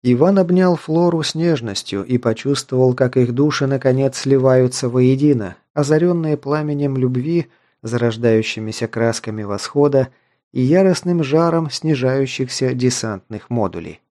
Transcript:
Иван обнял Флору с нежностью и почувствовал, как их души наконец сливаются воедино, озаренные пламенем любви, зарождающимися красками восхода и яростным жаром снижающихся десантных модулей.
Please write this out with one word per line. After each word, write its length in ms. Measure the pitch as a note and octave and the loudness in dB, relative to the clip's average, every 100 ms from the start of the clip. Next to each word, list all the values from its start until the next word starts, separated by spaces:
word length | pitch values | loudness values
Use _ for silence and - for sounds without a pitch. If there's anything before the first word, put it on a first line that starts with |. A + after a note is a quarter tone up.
| B2+ | 2
Иван 320 | B2 E3 G3 | 4 4 4
обнял 380 | F3 F3+ F#3 E3 | 2 2 2 0
Флору 460 | - D#3+ F3 E3 | -2 0 2 0
с 120 | D3 | -4
нежностью 680 | D#3+ E3+ D3 A#2 G2 - G2+ | -2 -2 0 -4 -8 -6 -8
и 140 | G2 B2 | -2 0
почувствовал, 760 | A#2+ A2 C3+ C#3 - B2+ B2+ | 0 -2 -4 -4 -2 0 2
как 220 | B2+ B2+ B2+ | 2 0 2
их 160 | B2 | 0
души 340 | A#2+ D3 - C3+ | 2 0 0 -2
наконец 520 | C3+ C3 B2+ C3+ - | 0 0 2 0 -2
сливаются 720 | C#3 C3+ C3 C3 B2+ B2+ B2 | 0 2 4 4 2 0 -2
воедино, 680 | B2+ B2+ C3 D3 C3 G2 - _ | 2 4 4 4 2 -2 -12 _
озаренные 640 | - C#3+ D#3 F3 F3 D#3+ D3 | -4 0 2 2 0 -2 -4
пламенем 640 | C3+ D3+ D3+ D3 C#3+ C3+ | -2 -4 -2 -2 -2 0
любви, 520 | B2+ B2+ C#3+ E3+ - _ _ _ | 0 0 0 -2 -2 _ _ _
зарождающимися 1040 | A2+ A#2 A#2 A2+ A#2 A2 A2 - A2 G#2+ A2+ | -6 -2 -2 0 2 2 0 -8 -8 -6 -8
красками 580 | A2+ A#2 A2+ - A2 | -2 -2 -2 -8 -10
восхода 680 | G#2 G2 - C#3+ D3 C#3 B2+ _ _ _ _ | -8 -8 -4 0 2 2 0 _ _ _ _
и 80 | B2+ | -2
яростным 640 | B2+ F3 F#3+ F3 F3+ F3 | 2 4 4 2 0 -2
жаром 460 | C#3 D3+ E3+ E3 D#3+ | 0 2 2 0 -2
снижающихся 1040 | - D#3+ C#3+ B2+ C3+ C3 - B2+ - C3 | -4 -2 0 0 0 -2 -4 -6 -2 -4
десантных 720 | B2+ B2+ - A2+ G2+ _ G#2+ - | 0 0 -2 -6 -8 _ -14 -6
модулей. 540 | A#2+ G2 F2 E2+ E2 _ | -2 -2 -4 -14 -16 _